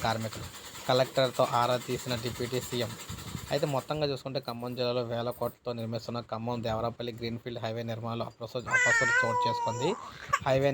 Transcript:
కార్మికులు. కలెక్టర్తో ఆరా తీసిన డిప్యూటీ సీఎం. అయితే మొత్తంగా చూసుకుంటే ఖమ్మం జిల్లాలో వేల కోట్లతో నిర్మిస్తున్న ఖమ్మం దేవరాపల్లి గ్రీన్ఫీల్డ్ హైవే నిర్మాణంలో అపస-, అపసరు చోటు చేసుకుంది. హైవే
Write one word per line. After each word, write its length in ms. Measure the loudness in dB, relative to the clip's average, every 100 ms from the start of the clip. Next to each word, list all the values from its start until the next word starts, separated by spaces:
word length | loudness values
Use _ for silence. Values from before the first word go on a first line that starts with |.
కార్మికులు. 420 | 2 2 -2 -6 -10 -12 -14 -6 4
కలెక్టర్తో 560 | 4 6 4 2 4 4 6
ఆరా 160 | 4 2 0
తీసిన 300 | -4 -2 -2
డిప్యూటీ 360 | -2 -4 -2 -2 -2
సీఎం. 240 | -2 -2 -4 -10 -10 -8 -10 -2
అయితే 140 | 0 2
మొత్తంగా 320 | 0 0 0 0
చూసుకుంటే 300 | -2 -4 -6 -6
ఖమ్మం 260 | -6 -6 -2
జిల్లాలో 240 | 0 2 0
వేల 180 | -2 -2 -2
కోట్లతో 320 | -4 -4 -6 -4
నిర్మిస్తున్న 400 | -4 -4 -4 -6 -4
ఖమ్మం 280 | -4 -2 -2 0
దేవరాపల్లి 480 | 0 -2 -4 -8 -6
గ్రీన్ఫీల్డ్ 420 | -6 -4 -6 -4
హైవే 180 | -4 -4 -4
నిర్మాణంలో 340 | -4 -4 -4 -6
అపస-, 380 | -8 -6 -6 2 4
అపసరు 360 | 6 4 4 4
చోటు 180 | 4 2 2
చేసుకుంది. 440 | 0 -2 0 -2 -2 -8 -14 -2 0 4
హైవే 240 | 4 4